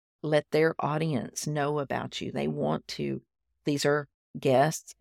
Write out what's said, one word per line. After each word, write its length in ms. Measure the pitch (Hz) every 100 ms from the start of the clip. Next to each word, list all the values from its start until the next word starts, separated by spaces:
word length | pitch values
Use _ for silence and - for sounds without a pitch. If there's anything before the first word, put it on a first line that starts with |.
| _ _
let 260 | 151 151 -
their 260 | 151 160 -
audience 680 | 139 151 160 135 - - -
know 320 | 151 143 147
about 400 | 139 123 123 -
you. 120 | 147
They 160 | 143 143
want 400 | 147 147 156 -
to, 320 | - 143 135 - _ _ _ -
these 200 | 143 147
are 220 | 147 143 _ _ -
guests 560 | 135 127 147 - - -